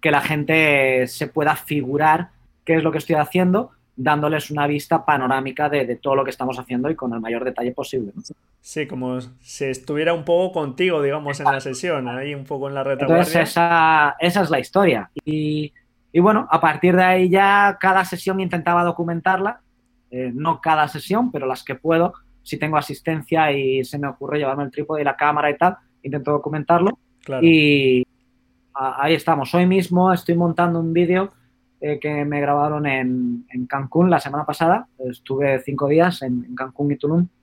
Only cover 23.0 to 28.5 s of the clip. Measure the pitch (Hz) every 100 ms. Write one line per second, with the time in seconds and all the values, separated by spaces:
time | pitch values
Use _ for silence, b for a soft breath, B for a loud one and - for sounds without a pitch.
23 | - 160 143 160 156 139 135 131 127 147
24 | 139 131 139 147 139 139 143 139 147 156
25 | 143 135 147 147 147 143 165 - _ _
26 | 139 147 135 147 143 151 143 170 185 247
27 | _ _ - 135 165 160 147 143 135 127
28 | 127 _ _ _ _